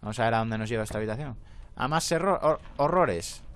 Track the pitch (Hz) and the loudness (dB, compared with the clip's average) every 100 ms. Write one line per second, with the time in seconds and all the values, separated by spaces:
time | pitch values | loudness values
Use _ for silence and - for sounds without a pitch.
0 | 107 107 117 113 113 110 110 117 107 107 | -8 0 2 4 2 -2 -2 -2 -2 -2
1 | 107 107 147 - - - - - 127 156 | -2 -4 -6 -10 -14 -16 -18 -6 0 0
2 | - 165 185 180 151 160 - - 143 175 | 2 0 2 2 4 2 -2 0 2 4
3 | 160 87 - - - | 4 2 -4 -12 -16